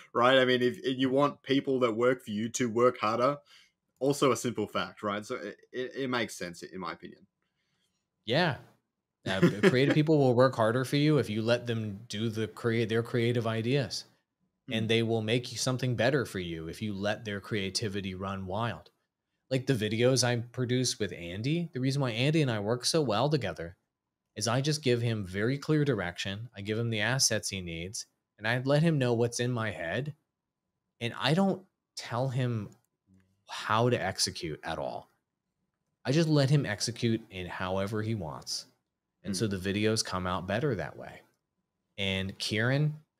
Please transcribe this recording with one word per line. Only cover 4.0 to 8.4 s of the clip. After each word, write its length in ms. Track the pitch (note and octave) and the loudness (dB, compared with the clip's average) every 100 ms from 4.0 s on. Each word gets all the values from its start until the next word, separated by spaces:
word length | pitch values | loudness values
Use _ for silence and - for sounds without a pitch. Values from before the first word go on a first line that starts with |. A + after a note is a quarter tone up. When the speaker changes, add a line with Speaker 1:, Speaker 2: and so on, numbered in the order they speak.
Speaker 1:
also 320 | C3+ C#3 C#3+ | 0 2 4
a 40 | A2+ | 2
simple 320 | B2+ G#2+ G#2 | 0 -2 -2
fact, 340 | G2+ F#2 - | -2 -4 -4
right? 220 | G#2+ G2+ | -4 -4
So 120 | G#2 B2+ | -6 -8
it, 220 | G#2 - _ | -8 -12 _
it, 200 | A#2+ B2+ A2+ | -8 -8 -6
it 120 | C3 | -2
makes 260 | B2+ G#2+ - | -2 -2 -4
sense 260 | F2+ F2 | -10 -10
in 180 | - F2+ | -14 -10
my 120 | E2+ | -8
opinion. 340 | E2 - - _ _ _ _ _ _ _ _ _ _ | -10 -14 -20 _ _ _ _ _ _ _ _ _ _
Speaker 2:
Yeah. 340 | - C3 | -2 0